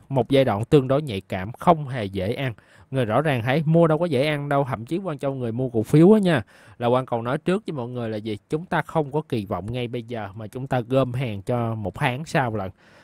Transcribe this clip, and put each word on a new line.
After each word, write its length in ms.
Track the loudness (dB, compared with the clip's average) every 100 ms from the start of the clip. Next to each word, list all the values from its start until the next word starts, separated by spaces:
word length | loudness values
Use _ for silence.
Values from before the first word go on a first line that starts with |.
| -4
một 220 | -2 2
giai 140 | 4
đoạn 200 | 4 2
tương 240 | 4 4 4
đối 140 | 0
nhạy 180 | -2 -6
cảm, 320 | -6 -6 -6
không 360 | -2 2 2 0
hề 160 | -6
dễ 280 | -4 -4 -4
ăn. 220 | -4 -6 -8 _ -20 -8
Người 140 | -4
rõ 180 | 0 2
ràng 200 | 2 0
thấy 200 | 0 0 4
mua 200 | 4 6
đâu 120 | 4
có 60 |
dễ 220 | 2 2 0
ăn 220 | 0 0
đâu, 180 | 0 0
thậm 180 | -4 -6
chí 120 | -6
quan 200 | -6 -6
trọng 200 | -4 -4
người 140 | -4
mua 160 | -2 -2
cổ 140 | -2
phiếu 300 | 4 6 8
á 60 | 8
nha. 240 | 4 0 -2 -12 -20 -4
Là 100 | 0
Quang 180 | 0 0
còn 180 | -4
nói 140 | -2 -4
trước 240 | -2 -2 -2
với 60 |
mọi 160 | -8 -6
người 200 | -6 -6
là 80 | -6
gì? 220 | -6 -6 -6
Chúng 140 | -8
ta 180 | -4 -4
không 300 | -2 -2 -2
có 100 | -4 -4
kỳ 180 | -4 -4
vọng 260 | -6 -6
ngay 160 | -6 -6
bây 140 | -8
giờ 260 | -8 -8 -10
mà 120 | -12 -12
chúng 200 | -10 -4
ta 140 | -2
gom 320 | 0 0 0
hàng 300 | -2 -4 -6
cho 320 | -4 -2 -2
một 200 | -4 -6
tháng 300 | -4 -4 -4
sau 320 | -4 -2 -2 -2
lận. 140 | -6 -10 _ -20